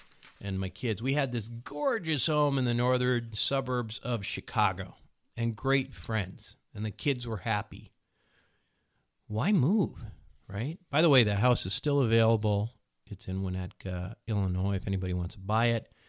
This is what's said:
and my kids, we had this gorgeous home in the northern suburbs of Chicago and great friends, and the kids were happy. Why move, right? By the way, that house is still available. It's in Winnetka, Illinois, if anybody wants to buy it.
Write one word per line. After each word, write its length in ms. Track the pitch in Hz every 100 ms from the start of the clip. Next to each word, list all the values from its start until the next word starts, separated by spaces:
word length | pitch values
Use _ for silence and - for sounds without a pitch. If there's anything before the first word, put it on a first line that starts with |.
| - _ - -
and 200 | 101 95
my 80 | 95
kids, 340 | - 123 101
we 120 | 123
had 180 | 139 139
this 160 | 120 107
gorgeous 760 | 117 - 294 285 226 160 147 170
home 320 | 151 147 139
in 60 |
the 100 | 123
northern 580 | 120 123 127 127 123 117
suburbs 640 | 110 - 139 127 123 113 -
of 200 | - 117
Chicago 720 | 101 - - 113 104 90 95 - - _ _ -
and 200 | 117 110
great 380 | 131 139 131
friends, 640 | - - 110 92 104 - - _
and 100 | 104
the 60 | 107
kids 360 | - 143 127 120
were 120 | 107
happy. 520 | 117 104 - 98 110 _ _ _ _ _ _ _ _ _ _ _ _ _ -
Why 220 | 107 147
move, 540 | 208 131 214 - - - - - - -
right? 320 | 101 127 170 _
By 120 | 143
the 60 | 165
way, 160 | 135
that 140 | 107 101
house 280 | 120 120 -
is 60 |
still 280 | - 151 143
available. 720 | 120 113 113 113 107 101 110 - _ _ -
It's 200 | - -
in 160 | 92
Winnetka, 720 | 95 92 90 - 92 90 90 113 -
Illinois, 480 | 104 95 90 95 98
if 100 | -
anybody 280 | 95 92
wants 200 | 90 87
to 60 | -
buy 260 | 95 107 120
it. 200 | 117 - _